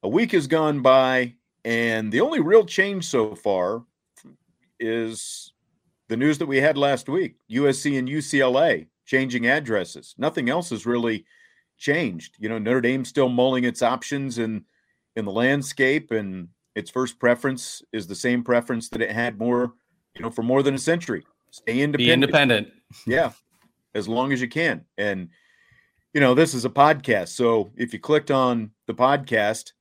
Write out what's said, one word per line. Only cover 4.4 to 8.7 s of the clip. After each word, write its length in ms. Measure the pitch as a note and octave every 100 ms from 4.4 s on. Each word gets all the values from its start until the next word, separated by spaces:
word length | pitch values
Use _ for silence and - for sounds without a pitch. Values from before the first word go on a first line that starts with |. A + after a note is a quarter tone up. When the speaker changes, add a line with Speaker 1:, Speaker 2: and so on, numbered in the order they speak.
| _ _ _ _
Speaker 1:
is 760 | A2+ A2+ A2+ A2+ - - - _ _ _ _ _ _
the 100 | A2+
news 220 | C#3+ D3
that 80 | D#3+
we 100 | C3+
had 180 | C#3+ C#3+
last 320 | C#3+ C3 -
week, 280 | D#3 F3 _ _
U 200 | A#2 C#3+
S 80 | C3+
C 200 | D3 C#3
and 120 | B2+
U 120 | D3+
C 200 | C#3+ C#3+
L 180 | C3 B2+
A 280 | E3